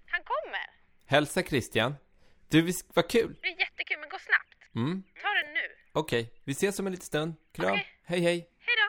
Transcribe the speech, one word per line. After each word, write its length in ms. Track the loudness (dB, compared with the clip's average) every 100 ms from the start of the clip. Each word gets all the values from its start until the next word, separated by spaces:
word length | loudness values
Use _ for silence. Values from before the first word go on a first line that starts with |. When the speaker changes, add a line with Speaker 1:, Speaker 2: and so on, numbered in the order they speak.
| -4
Speaker 1:
Han 140 | -4
kommer. 420 | 0 -2 -2 -6 -8 -16 _ _ 2
Speaker 2:
Hälsa 360 | 2 2 -2
Christian. 520 | 0 0 0 0 0 -2 _ _ -20 _ 2
Du, 140 | 4
vi 80 | 4
s-, 140 | 0 -2
vad 160 | 0 4
kul. 260 | 2 2 -2
Speaker 1:
Det 60 | -6
är 120 | -4
jättekul, 380 | -6 -6 -8 -8
men 80 | -8
gå 100 | -10
snabbt. 560 | -2 -2 -2 -20 -8
Speaker 2:
Mm. 280 | -2 -2 -2 -8 -6
Speaker 1:
Ta 60 | -2
det 240 | -2 -2
nu. 240 | -4 -6 -10 _
Speaker 2:
Okej, 400 | -4 0 -2 -2 -8
vi 80 | -8
ses 260 | -2 0 0
om 80 | -4
en 60 |
liten 140 | -6 -4
stund. 280 | -2 -2 -6 _
Kram. 180 | -2 0
Speaker 1:
Okej. 160 | 0 -4 -10
Speaker 2:
Hej, 160 | -4 0
hej. 280 | 2 0 -4 _
Speaker 1:
Hej 160 | 0 2